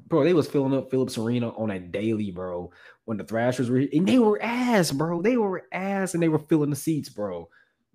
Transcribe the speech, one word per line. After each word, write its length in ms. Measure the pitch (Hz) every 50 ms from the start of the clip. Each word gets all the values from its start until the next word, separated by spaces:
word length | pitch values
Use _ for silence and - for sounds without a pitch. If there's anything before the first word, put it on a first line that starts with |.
| - -
bro, 160 | 165 156 139
they 80 | 165 185
was 160 | 156 131 -
filling 240 | - 147 135 135 139
up 180 | 135 127 -
Phillips 260 | - 131 127 - - 117
Arena 340 | 110 117 123 123 120 113
on 200 | - 104 110 107
a 80 | 98 92
daily, 500 | 90 90 82 98 107 113 113 107 107 101
bro, 380 | 90 90 92 92 87 87 90 - - - - - - _ _
when 100 | - 110 98
the 60 | 90
Thrashers 460 | - 107 113 120 127 127 - 131 117
were 80 | 127 131
here. 120 | 143 139 -
And 120 | 151 190
they 140 | 202 240 262
were 180 | 233 214 208 -
ass, 500 | - 226 233 247 254 247 233 202 165 147
bro. 300 | 143 135 156 165 175 170
They 160 | 175 226 254 240
were 260 | 214 196 185 165 - -
ass, 420 | - 175 190 196 196 196 190 175 -
and 80 | 170
they 60 | 170 165
were 120 | 156 151
filling 300 | 156 - 170 156 147 143
the 40 | 147
seats, 320 | 139 - 165 160 143 110 -
bro. 400 | - - 104 98 90 85 82 - _ _ _ _ _ _ _ _ _